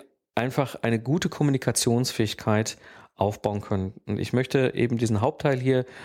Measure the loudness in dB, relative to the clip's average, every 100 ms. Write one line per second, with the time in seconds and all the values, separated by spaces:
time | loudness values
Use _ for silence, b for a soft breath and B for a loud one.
0 | -8 _ _ -2 0 0 -2 -2 0 0
1 | 0 0 0 0 2 2 0 0 2 2
2 | 2 0 -2 -2 0 2 0 -6 B B
3 | B -2 -2 0 -4 -4 -2 -2 -2 -6
4 | -6 -4 -2 0 0 2 0 0 0 0
5 | 0 2 0 0 0 2 2 2 0 B